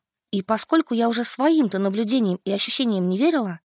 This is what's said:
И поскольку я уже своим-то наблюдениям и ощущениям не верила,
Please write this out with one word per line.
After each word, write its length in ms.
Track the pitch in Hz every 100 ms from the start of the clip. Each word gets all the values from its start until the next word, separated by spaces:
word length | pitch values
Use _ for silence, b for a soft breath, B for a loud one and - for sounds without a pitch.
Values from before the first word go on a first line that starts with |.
| _ _ -
И 100 | 196
поскольку 520 | 190 220 - 330 311
я 140 | 233 233
уже 160 | 226
своим-то 560 | 233 - 285 320 233 190
наблюдениям 640 | 196 196 220 262 208 180
и 80 | -
ощущениям 560 | 196 - - 247 196 180
не 100 | 185
верила, 440 | 294 320 208 170 _